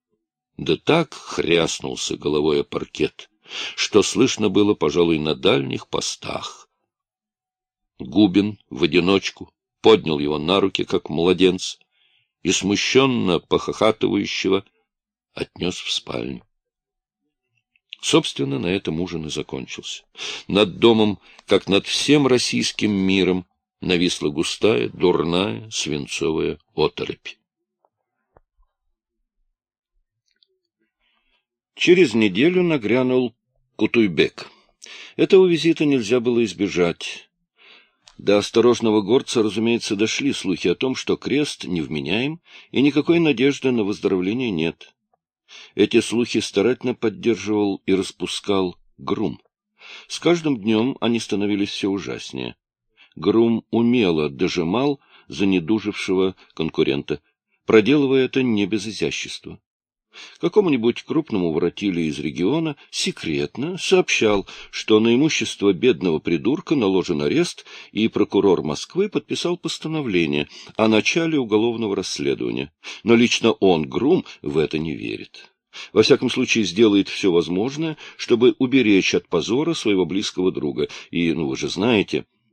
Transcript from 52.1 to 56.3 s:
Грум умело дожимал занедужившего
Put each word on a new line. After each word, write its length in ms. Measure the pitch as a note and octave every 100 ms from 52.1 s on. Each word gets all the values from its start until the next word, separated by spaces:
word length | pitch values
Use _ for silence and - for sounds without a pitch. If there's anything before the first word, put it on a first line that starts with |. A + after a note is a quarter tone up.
| A#1 - C2 B1 - _ _ _ _ _ -
Грум 480 | E2+ A2+ A#2 A2+ -
умело 580 | A2+ A#2 B2 F#2+ D#2 D2+
дожимал 720 | C2+ F2 F2 E2 A2 C#3+ C#3 _ - -
занедужившего 1080 | - G2 F#2 D#2+ A2 G#2 - - F#2+ F#2+